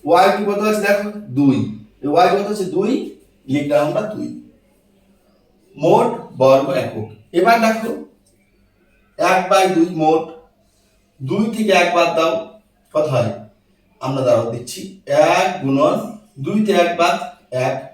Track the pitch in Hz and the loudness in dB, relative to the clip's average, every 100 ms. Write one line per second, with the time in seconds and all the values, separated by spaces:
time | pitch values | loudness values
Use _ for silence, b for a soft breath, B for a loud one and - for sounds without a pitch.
0 | 143 175 196 208 202 202 214 214 202 202 | 2 4 4 2 -2 -2 0 0 0 0
1 | 208 - 139 127 139 110 104 - - _ | -2 -10 -6 2 2 2 -4 -8 -18 _
2 | 143 160 185 202 208 208 175 165 214 269 | -2 2 4 2 -2 -6 -4 -2 -2 -4
3 | - - _ _ 131 143 143 143 - - | -6 -16 _ _ -4 -4 0 0 0 -4
4 | 107 107 98 - - _ _ _ _ _ | -6 -10 -10 -12 -20 _ _ _ _ _
5 | _ _ _ _ _ _ _ - 175 - | _ _ _ _ _ _ _ -2 2 4
6 | - - - 127 131 135 139 131 - 110 | 2 -4 -12 0 4 4 2 -4 -4 -8
7 | 107 - _ 170 202 226 220 220 226 285 | -12 -16 _ 0 2 4 2 -2 -6 -10
8 | - _ _ _ _ _ _ _ _ _ | -14 _ _ _ _ _ _ _ _ _
9 | _ - - 185 180 190 - 165 175 156 | _ -2 2 2 4 2 4 2 0 2
10 | 156 160 - - _ _ _ _ _ _ | 2 2 0 -16 _ _ _ _ _ _
11 | _ _ 131 196 220 220 208 180 175 175 | _ _ -4 -2 -2 -2 2 2 2 2
12 | 165 165 165 - - - _ _ _ 120 | 0 0 0 -2 -8 -20 _ _ _ -4
13 | 123 127 107 101 - _ _ _ _ _ | 0 0 -2 -6 -16 _ _ _ _ _
14 | 135 135 127 117 117 127 - 190 - - | -6 -2 2 0 0 -8 -12 -14 -14 -16
15 | - 143 - - - - 135 139 - 110 | -2 2 4 2 0 -2 -2 2 2 0
16 | - - _ 139 147 208 202 180 170 170 | -6 -16 _ -12 -4 -2 2 2 2 2
17 | 170 - - - _ 127 131 - - | 0 0 -6 -14 _ -4 -4 -4 -10